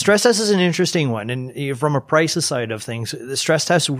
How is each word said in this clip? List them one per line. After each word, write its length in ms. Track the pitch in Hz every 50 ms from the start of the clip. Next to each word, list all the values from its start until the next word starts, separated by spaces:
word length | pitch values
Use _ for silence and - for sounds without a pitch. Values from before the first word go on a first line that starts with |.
stress 220 | - 196 208 202 -
tests 160 | 247 220 208
is 80 | 220 208
an 80 | 202 185
interesting 520 | 180 175 156 - 180 - - 170 147 127
one. 200 | 113 107 104 113
And, 240 | 127 131 127 127 -
you 160 | - 143 139
know, 60 | 135
from 180 | 120 151 147 147
a 60 | 135
prices 440 | - - 160 156 165 156 - 170 -
side 280 | - 147 123 117 110
of 100 | 113 104
things, 300 | - - 113 117 113 -
the 240 | 151 123 117 127 135
stress 300 | - - - 160 147 -
test 220 | - 175 165 - - 143